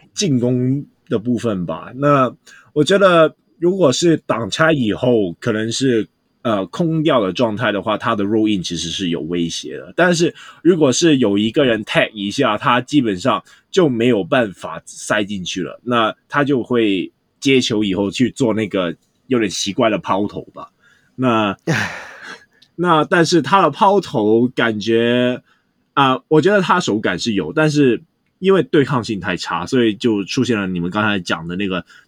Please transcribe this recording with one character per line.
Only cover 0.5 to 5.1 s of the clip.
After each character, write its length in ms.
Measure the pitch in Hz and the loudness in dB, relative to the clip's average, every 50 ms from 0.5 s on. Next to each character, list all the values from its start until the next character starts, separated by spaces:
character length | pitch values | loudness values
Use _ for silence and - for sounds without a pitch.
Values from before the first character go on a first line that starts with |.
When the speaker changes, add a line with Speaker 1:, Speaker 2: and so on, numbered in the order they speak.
| 127 123 127 127 135 143 135 - _ _ _ - | 0 0 0 0 -2 -2 -4 -10 _ _ _ -4
Speaker 1:
的 100 | 120 104 | -4 -4
部 180 | 107 123 120 | -2 -2 -2
分 280 | 107 120 117 101 92 87 | -2 0 -2 -2 -2 -4
吧。 260 | 82 80 80 80 98 120 | -6 -8 -8 -10 -12 -6
Speaker 2:
嗯。 60 | 131 | -2
Speaker 1:
那 360 | 143 147 143 135 127 117 - - _ - - - _ _ | 0 2 4 4 2 0 -2 -8 _ -20 -20 -20 _ _
我 100 | - 147 | -2 0
觉 160 | 143 - 190 | 2 2 4
得 380 | 196 196 185 175 165 156 151 - _ _ _ _ - | 4 6 6 6 6 4 4 2 _ _ _ _ -2
如 160 | 160 175 196 | 0 0 2
果 160 | 190 170 131 | 4 2 2
是 240 | - - 170 170 156 | 2 2 2 2 2
挡 340 | - - - 107 110 113 95 | 2 0 -4 -4 -4 -4 -4
拆 220 | - - 160 160 | -2 0 2 2
以 220 | 160 143 120 104 92 | 2 2 0 0 -2
后， 400 | - 123 127 | 0 2 2